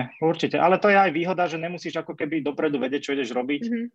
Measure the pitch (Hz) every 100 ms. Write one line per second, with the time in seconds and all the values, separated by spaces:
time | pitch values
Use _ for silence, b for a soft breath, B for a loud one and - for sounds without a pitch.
0 | 127 - 160 165 143 147 160 185 208 196
1 | 190 151 170 175 175 160 165 180 170 160
2 | 156 156 156 160 143 139 156 143 127 143
3 | 143 139 117 120 127 147 233 233 240